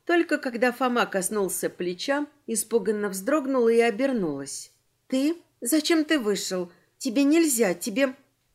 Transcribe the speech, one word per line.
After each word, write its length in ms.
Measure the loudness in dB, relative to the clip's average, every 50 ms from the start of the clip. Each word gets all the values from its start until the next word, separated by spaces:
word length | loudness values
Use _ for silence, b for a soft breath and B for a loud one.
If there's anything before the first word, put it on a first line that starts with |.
| _
Только 320 | 0 2 2 2 2 -2 -2
когда 340 | -2 -4 -2 0 0 0 0
Фома 340 | 0 -2 0 2 0 0
коснулся 640 | 0 0 -2 -2 -2 -2 -2 -2 -2 -2 -4 -4 -6
плеча, 580 | -6 -6 -6 -6 -6 -4 -2 -2 -2 -2 -2 -4 -10 _ _
испуганно 640 | -6 -6 -4 -2 -2 -2 0 0 0 0 -2 -2 -4
вздрогнула 600 | -4 -4 -2 0 0 0 0 0 0 2 4 4
и 120 | 4 4
обернулась. 920 | 4 2 2 0 0 0 0 0 -2 -2 -4 -6 -8 -10 -12 -12 -14 -16 _ _ _ _ _ _ _ -4
«Ты? 280 | -2 0 2 0 0 -2 -6 _ _ _
Зачем 440 | -4 0 0 2 2 2 2 2 2
ты 140 | 2 0 0
вышел? 540 | 0 0 -2 -2 -2 -4 -6 -6 -6 -8 b b b b b -10
Тебе 260 | -8 -2 0 2 4
нельзя, 500 | 4 4 4 4 2 2 2 2 0 0
тебе...» 400 | -2 -6 -6 -2 0 0 0 -2 -6 _ _ _ _ _ _ _